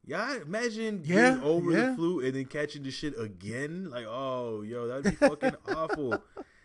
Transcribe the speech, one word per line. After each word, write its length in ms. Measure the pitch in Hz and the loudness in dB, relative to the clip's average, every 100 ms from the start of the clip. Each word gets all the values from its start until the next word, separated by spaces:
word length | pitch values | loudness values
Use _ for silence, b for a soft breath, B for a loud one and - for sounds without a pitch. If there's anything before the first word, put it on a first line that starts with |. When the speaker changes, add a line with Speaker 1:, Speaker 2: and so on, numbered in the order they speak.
Speaker 1:
Yeah, 320 | - 165 240 269 | -4 -4 -2 -4
imagine 600 | 147 208 240 214 220 208 | -6 -2 -2 -2 -4 -2
Speaker 2:
Yeah, 240 | 151 185 247 | 4 6 6
Speaker 1:
getting 120 | 254 | 6
over 280 | 147 170 170 | 4 4 4
Speaker 2:
yeah. 180 | 175 254 | 4 4
Speaker 1:
the 40 | |
flu 240 | 254 170 180 | 2 0 2
and 160 | 127 | 0
then 100 | 135 | -2
catching 380 | 131 147 147 147 | -4 -4 -6 -6
the 80 | 135 | -8
shit 260 | - 151 113 | -6 -6 -4
again. 720 | 110 90 101 120 147 175 185 | -6 -8 -8 -6 -6 -6 -8
Like, 160 | 123 110 | -8 -8
oh, 540 | 123 135 127 120 110 | -6 -4 -4 -4 -4
yo, 240 | 107 120 120 | -6 -4 -4
that'd 160 | 131 | 0
be 80 | 196 | 0
fucking 440 | - 277 151 262 - | 4 4 4 -2 -2
Speaker 2:
<laughs> 60 | - | -6
Speaker 1:
awful. 520 | 320 320 415 262 208 - - b b | -2 -2 -2 0 -2 -4 -16 b b